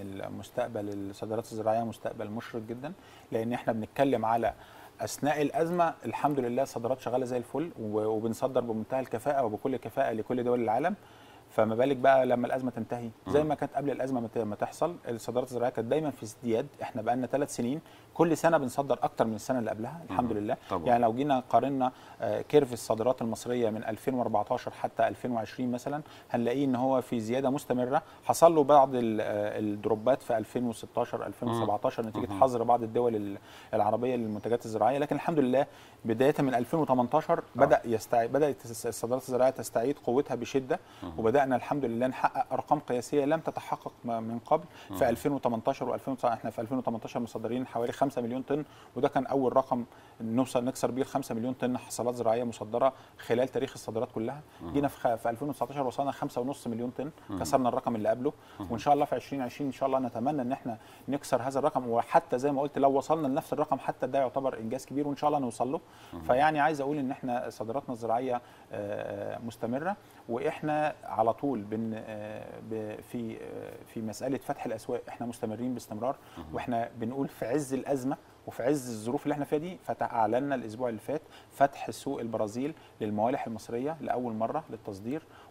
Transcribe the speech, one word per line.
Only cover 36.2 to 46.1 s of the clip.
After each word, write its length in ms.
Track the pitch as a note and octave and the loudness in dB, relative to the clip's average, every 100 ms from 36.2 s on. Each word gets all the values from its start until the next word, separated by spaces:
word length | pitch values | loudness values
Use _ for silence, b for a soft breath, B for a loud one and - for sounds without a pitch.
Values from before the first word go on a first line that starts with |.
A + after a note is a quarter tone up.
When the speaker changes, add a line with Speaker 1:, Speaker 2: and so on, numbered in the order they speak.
| C3+ D3+ | 4 4
Speaker 1:
من 160 | C#3 | 4
ألفين 260 | A#2+ B2 E3 | 2 2 0
وتمنتاشر 580 | C3+ B2+ A#2+ D3+ - E3 | 2 4 4 2 2 0
Speaker 2:
آه. 40 | - A#2+ | 0 4
Speaker 1:
بدأ 200 | D3 C#3+ | 6 6
يستع-، 420 | A#2 A2 - A#2+ A#2+ | 4 -2 0 0 2
بدأت 380 | C3+ D3 C3 | 2 2 0
الس-، 220 | A#2+ A2+ A#2 | -8 -8 -6
الصادرات 360 | A2 A#2 B2+ | -4 -2 -4
الزراعية 280 | - B2 C3 | 0 4 4
تستعيد 480 | C3 A2+ A#2 B2 C#3+ | 2 -2 0 0 -2
قوتها 360 | - B2 C#3+ | 0 2 2
بشدة، 460 | A#2+ A2+ C#3 C3 E3+ B B | -2 0 -2 0 -4 B B
Speaker 2:
مهم. 100 | F#2 D#2+ | -10 0
Speaker 1:
وبدأنا 380 | A2 C#3 C3+ B2 | 4 6 6 2
الحمد 280 | - C#3+ | 0 -2
لله 220 | B2 A2+ B2+ | 0 0 -2
نحقق 460 | - - C3+ - | 0 -2 0 -2
أرقام 260 | B2 - D3+ | -2 0 0
قياسية 460 | - B2 - D3 | 0 -4 0 2
لم 160 | C#3 D#3+ | 2 2
تتحقق 520 | D3+ - - D3 - - | -2 -6 -4 -6 -6 -10
م-، 40 | A#2+ A#2 | -4 -4
من 160 | A2+ A#2 | -4 -6
قبل. 260 | - D#3+ E3 B B | 2 0 0 B B
في 60 | |
Speaker 2:
مهم. 80 | F#2+ | 0
Speaker 1:
ألفين 300 | B2+ A#2 D3 | 2 2 0
وتمنتاشر 560 | C#3 B2 A2+ C#3 C3+ B2 | 0 0 0 0 -2 -2
وألفين 240 | A#2 - | -4 -4